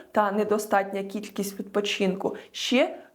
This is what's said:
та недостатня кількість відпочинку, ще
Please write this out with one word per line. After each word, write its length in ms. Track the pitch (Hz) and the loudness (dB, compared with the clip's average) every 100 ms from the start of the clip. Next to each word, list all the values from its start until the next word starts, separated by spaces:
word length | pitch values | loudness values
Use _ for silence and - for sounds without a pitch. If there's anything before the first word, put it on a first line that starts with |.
| - | -2
та 200 | - 208 | 0 2
недостатня 720 | 202 214 208 - 202 196 196 | 2 2 0 2 2 2 -4
кількість 560 | 196 214 208 - 196 - | -6 -8 -8 -6 -6 -6
відпочинку, 800 | 196 202 202 - 196 190 - - - | -4 -2 -2 0 0 0 -2 -6 -10
ще 480 | - - 247 330 - - | -8 2 4 4 0 -14